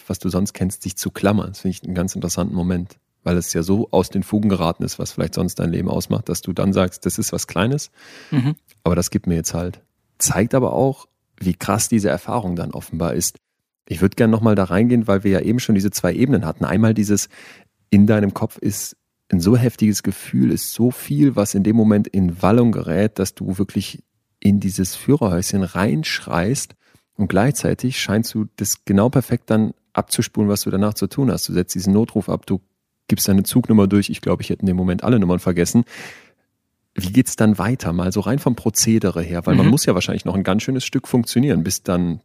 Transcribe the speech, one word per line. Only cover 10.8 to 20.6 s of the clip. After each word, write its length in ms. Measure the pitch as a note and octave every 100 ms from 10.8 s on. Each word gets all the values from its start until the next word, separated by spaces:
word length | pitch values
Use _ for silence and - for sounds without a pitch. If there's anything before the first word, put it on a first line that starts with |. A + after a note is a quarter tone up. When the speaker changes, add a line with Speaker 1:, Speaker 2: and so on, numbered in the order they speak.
| C3 C3+ - _ _ _
Speaker 1:
wie 160 | F#2
krass 340 | F2 - G2+ -
diese 220 | A2+ G2
Erfahrung 480 | C#2 - A2+ G2 F2
dann 140 | D#2
offenbar 420 | A1+ - D#2+ E2
ist. 240 | C2 F2+ - _ _ _ _ _
Ich 140 | F2
würd 160 | F#2+ -
gern 120 | A2+
noch 120 | A2
mal 140 | A2 G2+
da 100 | F#2
reingehen, 420 | F2 A#2+ B2 A2
weil 160 | G2
wir 80 | G2+
ja 80 | F#2
eben 200 | F#2 A#2+
schon 160 | - G#2
diese 160 | G2
zwei 220 | - F2+
Ebenen 320 | E2+ C3 A2+ D#2
hatten. 200 | - -
Einmal 280 | F2+ A2
dieses, 360 | A2 G#2 G2+ - - - - _ _ _
in 160 | G2+ G#2
deinem 280 | G#2+ G2+
Kopf 240 | - A2 -
ist 380 | - G2+ - - _ _ _
ein 80 | F#2
so 160 | E2+ A#2+
heftiges 480 | A#2+ - A2 G2+
Gefühl, 480 | - G2 - B2 B2+
ist 220 | -